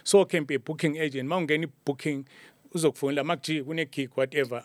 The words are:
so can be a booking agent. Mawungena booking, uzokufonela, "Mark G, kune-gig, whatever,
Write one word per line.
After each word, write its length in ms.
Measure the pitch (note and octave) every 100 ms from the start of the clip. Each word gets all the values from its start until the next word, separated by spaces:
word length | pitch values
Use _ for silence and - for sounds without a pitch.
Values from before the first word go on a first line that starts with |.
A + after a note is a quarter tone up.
so 220 | - G3+ F3+
can 180 | F3
be 120 | C#3+ C3+
a 40 |
booking 380 | - D#3 D#3+ D#3
agent. 320 | D#3 C3 C3
Mawungena 400 | F3+ D#3 D#3 E3 - -
booking, 420 | C#3 D#3+ C#3 C3+ - - _ _ E3+
uzokufonela, 480 | D#3+ - C#3 C#3+
"Mark 180 | D3 E3+
G, 220 | D#3 D#3
kune-gig, 460 | C3+ E3 D3+ - C3 -
whatever, 480 | C3 D3 B2+ A#2+